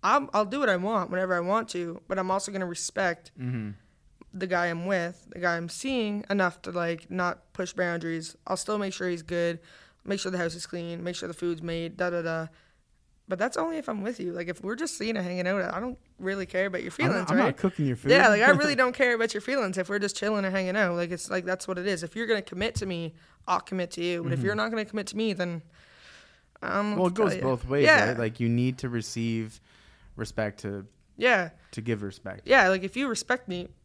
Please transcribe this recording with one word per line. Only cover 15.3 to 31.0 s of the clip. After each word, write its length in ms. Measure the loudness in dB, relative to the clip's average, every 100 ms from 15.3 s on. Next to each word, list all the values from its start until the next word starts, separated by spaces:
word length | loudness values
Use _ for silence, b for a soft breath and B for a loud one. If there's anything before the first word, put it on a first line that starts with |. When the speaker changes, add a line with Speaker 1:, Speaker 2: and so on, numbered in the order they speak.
| -2 0
Speaker 1:
out, 260 | 0 0
I 40 | -4
don't 180 | -6 -10 _ _
really 280 | -6 -4 -2
care 200 | 0 0
about 160 | -2
your 100 | -6 0
Speaker 2:
I'm 80 | 2
not, 60 |
Speaker 1:
feelings, 180 | 2 2
Speaker 2:
I'm 60 | 4
not 80 |
Speaker 1:
right? 120 | 4 4
Speaker 2:
cooking 300 | -2 2 0
your 80 | 0
food. 140 | 6
Speaker 1:
Yeah, 180 | 8 8
like, 140 | 8
I 80 | 8
Speaker 2:
<laughs> 120 | 8
Speaker 1:
really 120 | 6
don't 200 | 4 2
care 200 | 4 2
about 200 | 4 0
your 60 | -2
feelings 360 | -2 0 0 -2
if 100 | -2
we're 100 | -2
just 160 | -2 -2
chilling 280 | 0 0
and 100 | 0
hanging 220 | 0 0 2
out. 180 | 2 2
Like, 140 | -2
it's, 180 | -4 -2
like, 140 | -2
that's 240 | 0 -4 -2
what 80 | -4
it 80 | -2
is. 160 | -2
If 140 | -4 -6
you're 100 | 0
gonna 140 | 0
commit 320 | -2 -4 -4 -2
to 100 | -4
me, 280 | -4 -6 -8 b b -2
I'll 140 | -2
commit 300 | 0 -4 -4
to 100 | -2
you. 200 | -2 -2
But 100 | -2
if 60 | 0
Speaker 2:
Mm-hmm. 80 | 0
Speaker 1:
you're 80 |
not 160 | 0 -2
gonna 140 | -2 -4
commit 200 | -6 -6
to 80 | -2
me, 160 | -2
then, 280 | 0 -2 -4 -10 B B B B B B B B _
um, 340 | -2 0 0 4
Speaker 2:
Well, 100 | 2
it 60 |
goes 200 | 4 2 2
Speaker 1:
yeah. 40 |
Speaker 2:
both 260 | 0 -2 0
ways, 160 | 4
Speaker 1:
Yeah. 240 | 6 8 6
Speaker 2:
right? 100 | 2
Like, 220 | -2 0
you 80 | 2
need 300 | 4 2 0
to 100 | -4
receive 720 | -4 -4 -4 -2 -2 -4 -10 b b b b b -10
respect 440 | -8 -4 -4 -4
to 260 | -8 -8 -10 _